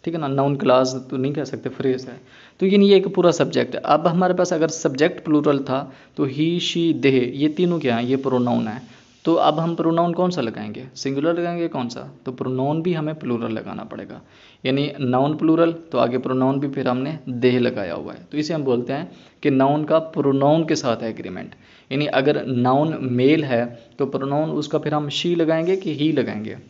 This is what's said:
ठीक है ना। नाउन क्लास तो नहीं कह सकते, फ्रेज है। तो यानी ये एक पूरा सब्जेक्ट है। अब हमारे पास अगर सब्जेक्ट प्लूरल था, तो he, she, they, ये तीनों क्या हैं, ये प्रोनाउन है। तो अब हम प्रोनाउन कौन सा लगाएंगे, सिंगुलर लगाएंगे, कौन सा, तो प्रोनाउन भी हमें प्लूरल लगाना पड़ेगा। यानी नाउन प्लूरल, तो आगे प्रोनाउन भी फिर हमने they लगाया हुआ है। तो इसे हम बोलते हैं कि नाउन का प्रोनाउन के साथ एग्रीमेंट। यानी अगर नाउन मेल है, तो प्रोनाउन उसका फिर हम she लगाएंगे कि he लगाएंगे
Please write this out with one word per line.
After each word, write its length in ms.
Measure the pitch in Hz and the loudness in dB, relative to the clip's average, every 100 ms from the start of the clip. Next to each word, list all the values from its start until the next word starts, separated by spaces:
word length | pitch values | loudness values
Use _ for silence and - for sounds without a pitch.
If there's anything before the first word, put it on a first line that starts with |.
ठीक 100 | - | -6
है 60 | 165 | -4
ना। 80 | 143 | -2
नाउन 280 | 139 143 139 | 0 0 2
क्लास 500 | 135 127 131 131 127 | 4 6 4 -2 -8
तो 60 | 135 | -4
नहीं 160 | 127 | -2
कह 120 | 151 | -4
सकते, 240 | 135 120 131 | -6 -6 -8
फ्रेज 360 | - 135 127 | -2 -2 -2
है। 160 | - 120 - - - _ | -6 -18 -20 -20 -20 _
तो 60 | 190 | 4
यानी 220 | 202 196 | 6 8
ये 80 | 190 | 6
एक 180 | 196 | 4
पूरा 160 | 190 175 | 4 4
सब्जेक्ट 440 | - 135 135 123 | 4 2 0 -2
है। 60 | - | -4
अब 220 | - 156 170 | 2 4 4
हमारे 280 | 165 185 | 2 2
पास 180 | 180 180 | 2 0
अगर 160 | 160 160 | 0 0
सब्जेक्ट 560 | - 151 135 165 175 | 0 -4 2 0 0
प्लूरल 340 | 165 151 147 143 | 0 2 4 0
था, 340 | 135 131 135 - - - | 0 -4 -4 -16 -16 -4
तो 100 | 143 | -4
he, 320 | 131 160 175 | 0 0 0
she, 340 | - 170 165 | -2 0 0
they, 400 | 135 135 131 120 | 2 2 4 0
ये 160 | 139 151 | 0 -2
तीनों 300 | 156 180 170 | 2 0 0
क्या 180 | 135 117 | 0 0
हैं, 80 | |
ये 120 | 123 135 | 0 0
प्रोनाउन 520 | 135 127 123 120 113 | 0 0 2 0 -2
है। 140 | 107 - - _ _ | -8 -16 -20 _ _
तो 100 | - | 0
अब 240 | 165 147 151 | 4 4 2
हम 160 | 165 | -4
प्रोनाउन 380 | 165 165 165 175 | 0 0 2 0
कौन 180 | 170 180 | 0 0
सा 100 | 175 | 0
लगाएंगे, 460 | 113 110 107 110 135 | -4 -6 -10 -12 -16
सिंगुलर 380 | - 139 139 160 | -8 -6 -2 -2
लगाएंगे, 360 | 170 175 170 165 | -2 -4 -4 -4
कौन 200 | 147 120 | -4 -8
सा, 260 | 120 135 - - | -10 -14 -12 -12
तो 60 | |
प्रोनाउन 500 | 123 131 127 139 160 | -6 -4 -2 0 0
भी 100 | 175 | 0
हमें 220 | 160 151 | -2 -4
प्लूरल 380 | 156 123 117 117 | -6 -4 -4 -2
लगाना 320 | 110 101 - | -6 -8 -12
पड़ेगा। 380 | 110 - 98 - - - - _ 131 | -12 -14 -14 -16 -20 -20 -20 _ -2
यानी 260 | 135 147 - | 0 -2 -2
नाउन 360 | 127 123 143 156 | 0 2 2 2
प्लूरल, 360 | 156 160 165 | 2 4 2
तो 260 | 165 - 127 | 0 -4 0
आगे 200 | 120 123 | 0 0
प्रोनाउन 420 | 131 131 131 139 | -2 0 2 0
भी 80 | 143 | -2
फिर 200 | 135 127 | -2 -2
हमने 300 | 123 143 156 - | -2 -4 -8 -8
they 280 | 123 127 123 | 2 2 4
लगाया 360 | 117 110 92 | 2 -2 -6
हुआ 180 | 82 - | -8 -10
है। 140 | - - | -14 -8
तो 60 | 151 | -6
इसे 160 | 151 | -4
हम 80 | 160 | -2
बोलते 300 | 135 120 120 | 0 0 -2
हैं 200 | 139 175 - - _ | -6 -8 -16 -20 _
कि 80 | 147 | 0
नाउन 340 | 131 135 151 | 4 4 2
का 140 | 151 160 | 2 0
प्रोनाउन 680 | 160 160 139 135 139 160 | 0 -2 0 4 4 4
के 120 | 160 156 | 2 0
साथ 260 | 135 113 | 0 -2
एग्रीमेंट। 520 | 117 104 95 90 - - - - _ | -4 -8 -12 -12 -14 -20 -20 -20 _
यानी 140 | 139 147 | -4 0
अगर 400 | 131 135 143 - | 2 2 0 -2
नाउन 520 | 120 127 135 156 151 | 0 2 2 0 -2
मेल 440 | 127 120 131 165 | -2 2 4 4
है, 420 | 143 117 120 - - - | 2 -2 -2 -8 -20 -6
तो 80 | 139 | -4
प्रोनाउन 440 | 135 139 143 160 | -2 -2 -2 -2
उसका 280 | 151 147 156 | -4 -2 -4
फिर 160 | 147 | -2
हम 140 | 151 147 | -2 -2
she 280 | - 175 170 | -4 0 0
लगाएंगे 400 | 160 160 170 190 | 2 2 0 -2
कि 200 | 165 139 | -2 0
he 220 | 156 147 | 0 2
लगाएंगे 400 | 113 107 107 101 | -2 -4 -10 -12